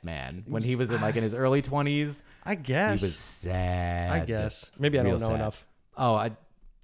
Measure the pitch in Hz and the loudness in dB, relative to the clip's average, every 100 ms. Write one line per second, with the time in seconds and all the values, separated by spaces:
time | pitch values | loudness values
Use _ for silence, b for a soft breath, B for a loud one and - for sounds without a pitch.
0 | 85 76 65 85 110 110 117 123 123 117 | -8 -8 -8 -10 -6 -2 0 0 2 2
1 | 107 113 110 117 131 139 135 143 143 147 | 0 2 0 2 4 4 2 0 2 0
2 | 147 143 b b - 196 131 135 208 104 | 0 -4 b b -6 -4 0 2 2 2
3 | 95 82 - - 90 92 90 90 87 87 | 0 -2 -4 -4 -2 0 0 0 0 0
4 | 87 85 82 110 107 - - - 143 143 | 0 0 0 -2 -2 -6 -14 -2 0 2
5 | 104 92 113 110 107 - - _ _ - | 2 2 2 0 -2 -6 -14 _ _ -2
6 | 127 110 113 107 - _ - - | 2 2 0 -6 -16 _ -20 -20